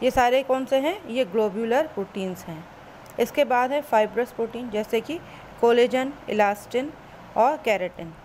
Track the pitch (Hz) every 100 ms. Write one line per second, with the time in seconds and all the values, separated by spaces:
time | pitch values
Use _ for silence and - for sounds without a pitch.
0 | 247 254 247 262 262 262 262 269 285 403
1 | 269 233 196 202 214 190 226 247 320 -
2 | 190 202 190 180 - 160 170 - - -
3 | - - 233 - 269 247 254 285 285 220
4 | 214 202 240 - 233 233 247 208 214 226
5 | 226 330 - - - - 233 240 240 254
6 | 262 285 - 214 208 208 - 240 285 -
7 | - - - - 240 302 240 196 180 -
8 | 165 160